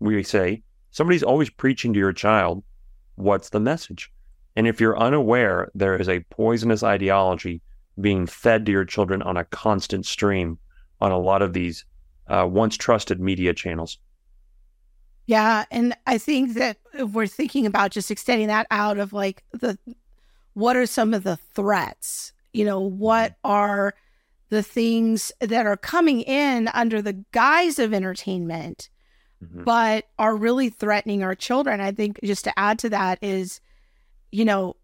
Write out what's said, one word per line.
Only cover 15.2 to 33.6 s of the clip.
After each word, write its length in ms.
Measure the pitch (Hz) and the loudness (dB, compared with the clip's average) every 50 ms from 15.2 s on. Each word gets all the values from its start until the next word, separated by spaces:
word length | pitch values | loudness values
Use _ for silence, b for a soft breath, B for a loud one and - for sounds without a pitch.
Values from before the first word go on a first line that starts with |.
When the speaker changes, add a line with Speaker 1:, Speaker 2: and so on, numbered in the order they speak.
| _ | _
Speaker 2:
Yeah. 380 | 233 220 220 214 226 226 214 - - | 0 2 4 4 4 2 2 -2 -2
And 220 | - 240 240 240 - - - | -2 0 0 0 -2 -2 -2
I 120 | 254 240 214 | -2 -2 0
think 360 | - 294 302 254 269 240 220 | 0 0 0 0 0 0 -2
that 240 | 233 262 233 208 - _ _ - | -2 -2 -4 -4 -8 _ _ -10
if 160 | 269 254 202 | -8 -6 -4
we're 160 | 208 226 214 | -2 -2 -2
thinking 400 | 190 - - 302 233 - 277 226 | -2 -2 -4 -4 -2 0 0 0
about 240 | 208 196 202 202 190 | 0 0 0 0 0
just 220 | - 208 - - | -2 -4 -6 -6
extending 340 | 208 - - 254 247 220 214 | -8 -4 -2 0 0 0 0
that 220 | 214 214 214 220 - | 0 0 -2 -2 -2
out 260 | 226 208 208 214 202 | -2 0 0 0 -2
of, 160 | 202 202 196 | -2 -4 -6
like, 300 | 202 202 196 190 185 - _ _ | -4 -4 -4 -4 -6 -8 _ _
the, 260 | - 240 247 233 196 - _ 240 240 - _ _ _ _ _ _ _ _ _ _ - | -10 -6 -4 -4 -4 -6 _ -20 -20 -20 _ _ _ _ _ _ _ _ _ _ -6
what 220 | 202 220 247 247 | -2 0 2 2
are 100 | 254 247 | 2 0
some 260 | 220 - 262 220 220 | 0 0 0 0 2
of 120 | 226 196 190 | 0 0 -2
the 120 | 190 170 | -4 -4
threats? 960 | - - _ - 214 196 208 202 180 - - - - - - - - - - - _ _ _ | -6 -8 _ -6 -2 0 0 0 0 -2 -4 -8 -12 -12 -12 -10 -12 -12 -16 -18 _ _ _
You 120 | - 220 208 | -2 0 0
know, 140 | 208 196 190 | 0 0 -2
what 520 | 190 196 185 196 214 220 226 226 226 - | -2 -4 -4 -2 0 2 2 2 2 -2
Speaker 1:
Mm-hmm. 180 | - _ - 208 | -4 _ -2 0
Speaker 2:
are 440 | 202 208 208 202 202 202 196 202 - _ _ _ _ _ _ _ _ _ _ - | 2 2 2 2 0 0 0 -2 -2 _ _ _ _ _ _ _ _ _ _ -2
the 140 | 214 214 | -2 -2
things 680 | 202 - - 233 226 226 226 226 226 226 226 196 - - - - | -2 -2 -2 0 0 2 2 2 2 2 0 0 -2 -6 -8 -6
that 260 | 247 202 226 247 220 | -4 0 0 0 2
are 100 | 208 202 | 0 0
coming 440 | - - - 320 349 339 311 269 233 | -2 -4 -2 2 2 4 4 2 2
in 480 | - - 262 285 294 277 254 233 220 226 | 0 0 0 0 2 2 0 0 -2 -2
under 340 | - 240 233 226 220 208 | 0 0 0 0 0 -2
the 220 | 202 208 196 190 - _ | -4 -4 -6 -8 -10 _
guise 480 | - 233 240 277 311 339 359 330 277 294 | 0 2 4 4 4 4 2 0 0 -2
of 120 | 233 214 | -2 0
entertainment, 960 | 220 190 190 185 185 - - 196 185 180 170 165 160 165 151 170 - - - - _ _ _ _ _ _ _ _ _ - 175 | 0 -2 -2 -4 -6 -8 -8 -6 -6 -6 -6 -6 -8 -8 -10 -12 -14 -16 -18 -20 _ _ _ _ _ _ _ _ _ -20 -20
Speaker 1:
Mm-hmm. 200 | 165 175 175 180 | -18 -16 -6 -2
Speaker 2:
but 420 | 233 233 233 226 220 220 214 - _ _ - | 0 2 2 2 2 0 -2 -4 _ _ -2
are 180 | 214 220 220 | 0 0 0
really 340 | 208 220 233 247 269 262 226 | 0 0 0 2 2 0 -2
threatening 540 | - - 214 214 208 202 - 220 202 196 190 | -2 -2 -2 0 0 0 0 -2 -2 -2 -2
our 100 | 185 190 | -2 -4
children? 460 | - - - 247 277 285 269 214 196 | -6 -4 -2 0 0 0 0 -2 -2
I 100 | 196 196 | -2 -4
think 300 | 202 - 208 208 202 - | -4 -2 -4 -4 -4 -4
just 220 | 214 202 202 - - | -4 -4 -4 -2 -4
to 120 | - - 190 | -4 -2 0
add 200 | 202 208 220 - | 2 2 0 0
to 100 | - 226 | -2 -2
that 280 | 214 185 190 185 185 - | -2 -2 0 -2 -2 -2
is, 400 | 214 196 190 190 185 185 - - | -4 -4 -2 -4 -4 -6 -10 -16